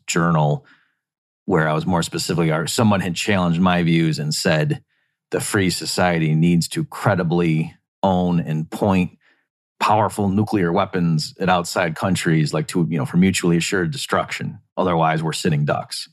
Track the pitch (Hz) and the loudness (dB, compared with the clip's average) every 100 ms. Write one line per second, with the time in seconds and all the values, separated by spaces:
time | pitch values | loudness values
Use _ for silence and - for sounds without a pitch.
0 | - 87 85 80 76 71 - _ _ _ | -4 0 2 2 0 -2 -6 _ _ _
1 | _ _ _ _ - 87 78 78 80 87 | _ _ _ _ -2 0 0 -2 -2 -2
2 | 82 85 - 85 82 78 80 - 107 98 | -2 -6 -4 -2 0 -2 -2 0 2 2
3 | 92 82 - 98 87 82 92 87 82 82 | -2 -4 -2 0 0 2 2 2 2 2
4 | 80 73 76 78 90 78 76 139 _ _ | 2 -2 -4 -2 0 0 0 -4 _ _
5 | _ _ - 87 - 107 92 - 80 - | _ _ -6 -6 -2 0 0 -2 -4 0
6 | 90 85 78 78 85 85 - 85 78 - | 0 2 2 2 4 2 0 -6 -8 -4
7 | 117 92 85 87 85 78 85 - _ _ | -2 0 0 0 2 0 -2 -8 _ _
8 | 98 90 90 85 78 78 80 - 104 92 | 0 2 2 0 0 -4 -4 -2 2 2
9 | 87 - _ _ _ _ _ - - 107 | 0 -4 _ _ _ _ _ -2 2 2
10 | 98 107 101 98 107 107 85 95 95 95 | 2 0 0 2 2 2 2 0 0 0
11 | 85 78 - - 92 90 85 104 85 78 | 0 0 -2 -4 0 0 0 -2 -2 0
12 | 101 87 87 80 73 80 78 92 82 113 | -2 0 2 2 2 -2 -2 -2 0 -2
13 | - 87 95 92 87 85 - 98 82 71 | 0 2 2 2 2 0 0 -2 -2 -4
14 | - 92 - - - - _ - 90 85 | -2 -2 -2 -6 -10 -12 _ -4 0 2
15 | 80 80 80 - 90 73 73 - - - | 2 0 -2 -2 0 0 0 -2 -6 -12
16 | - | -14